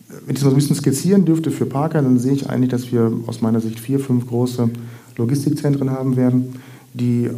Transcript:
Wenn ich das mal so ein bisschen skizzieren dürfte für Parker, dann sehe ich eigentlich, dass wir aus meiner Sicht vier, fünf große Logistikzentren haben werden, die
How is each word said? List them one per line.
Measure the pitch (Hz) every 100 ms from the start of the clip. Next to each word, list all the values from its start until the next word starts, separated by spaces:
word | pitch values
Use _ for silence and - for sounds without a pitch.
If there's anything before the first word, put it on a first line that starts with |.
| - - -
Wenn |
ich | 127
das |
mal | 139
so | 139
ein |
bisschen | - 143
skizzieren | 139 127 175 202 160
dürfte | 160 139
für | - 120
Parker, | 135 160 160
dann | 131 123
sehe | 127
ich | 139 -
eigentlich, | - 127
dass | 123 -
wir | 120 113 - -
aus | 113
meiner | 110 113
Sicht | 113 110
vier, | - 135
fünf | 135 123 117
große | 120 123 120 117 117 - - - -
Logistikzentren | 117 143 156 147 147 139 131
haben | 131 135 127
werden, | 127 127 127 - - - -
die | 123 120 120 120